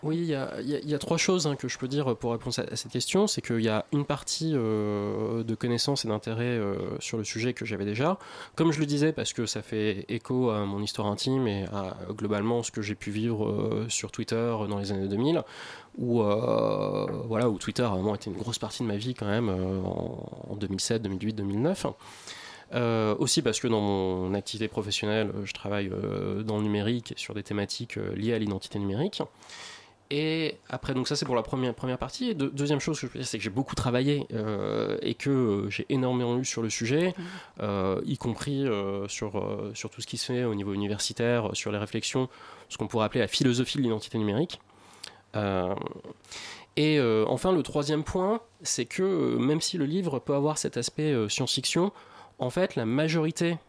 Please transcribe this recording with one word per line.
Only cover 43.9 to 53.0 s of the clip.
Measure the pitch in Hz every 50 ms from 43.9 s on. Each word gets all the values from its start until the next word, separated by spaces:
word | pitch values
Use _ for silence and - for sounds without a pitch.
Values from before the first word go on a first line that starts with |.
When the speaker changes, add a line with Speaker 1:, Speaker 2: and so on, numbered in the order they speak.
| 113 107 - - -
Speaker 1:
numérique. | 113 107 104 98 113 165 175 - - - - - - - - - - - - - - - _ -
Euh, | 107 104 98 98 92 90 90 98 - - - - - - - - - - - - - - - - - - _ _
et, | - 151 156 156 147
euh, | 131 117 110 110 107
enfin, | - 127 127 - 185
le | 185 165
troisième | 135 - - 151 147 139 156 151 156
point, | - - 190 185 196 220 226 - - _ _
c'est | 165 - - - 120
que, | - - - 185
euh, | 196 190 160 139 123 120
même | 120 120 135 151 165
si | - - -
le | 180 143
livre | 135 156 190 190 170 139 123
peut | - - 143
avoir | 139 139 151 151
cet | - - 147 -
aspect, | 123 120 - - - 151 156
euh, | 143 120 107
science-fiction, | 104 - - 131 120 - 135 127 - - 165 175 202 - - - - - - - - - -
en | 127 127
fait, | - 175 185 196 -
la | - 117
majorité | 110 120 139